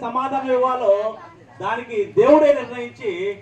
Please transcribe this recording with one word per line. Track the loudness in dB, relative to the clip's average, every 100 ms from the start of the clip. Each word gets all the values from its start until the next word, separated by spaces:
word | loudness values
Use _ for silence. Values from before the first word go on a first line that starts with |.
సమాధానం | -6 -6 -4 -6 -2
ఇవ్వాలో, | 0 0 0 2 2 0 -8 -18 -20 -20 -12
దానికి | -8 -6 -6 -6
దేవుడే | -4 2 6 6 6
నిర్ణయించి | 2 0 -10 -12 -10 -8 -6 -8 -8